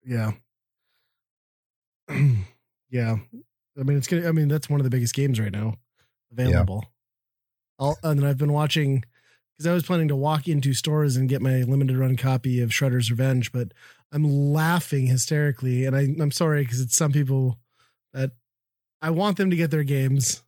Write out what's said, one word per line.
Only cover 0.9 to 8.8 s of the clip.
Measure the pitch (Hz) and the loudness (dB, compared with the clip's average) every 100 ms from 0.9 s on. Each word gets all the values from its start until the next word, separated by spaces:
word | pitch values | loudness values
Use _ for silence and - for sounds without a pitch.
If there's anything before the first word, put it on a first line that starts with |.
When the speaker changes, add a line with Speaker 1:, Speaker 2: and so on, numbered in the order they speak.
| _ _ _ _ _ _ _ _ _ _ _ - | _ _ _ _ _ _ _ _ _ _ _ -8
Speaker 1:
<clears throat> | 139 139 113 95 _ _ _ _ | 0 2 2 -2 _ _ _ _
Yeah. | 123 117 110 - 233 - _ _ 143 | -4 -2 -2 -6 -20 -20 _ _ -6
I | |
mean, | 135 143 | -2 0
it's | 127 | 0
gonna, | 170 170 | -2 0
I | |
mean, | 160 147 | 0 2
that's | 151 - | 0 -2
one | 143 | -2
of | |
the | 131 | 0
biggest | 127 120 | 0 -2
games | 139 139 117 | 0 0 0
right | 107 | -2
now | 101 110 107 _ _ _ _ _ 117 | -4 -6 -6 _ _ _ _ _ -2
Speaker 2:
Yeah. | 127 | 2
Speaker 1:
available. | 87 90 98 - _ _ _ _ _ _ _ _ _ | 4 2 -2 -12 _ _ _ _ _ _ _ _ _
I'll, | 135 156 | -4 -2
and | 160 143 | 0 2
then | 143 | 2
I've | 131 | 0
been | 147 | 0
watching, | 147 151 160 | 0 0 0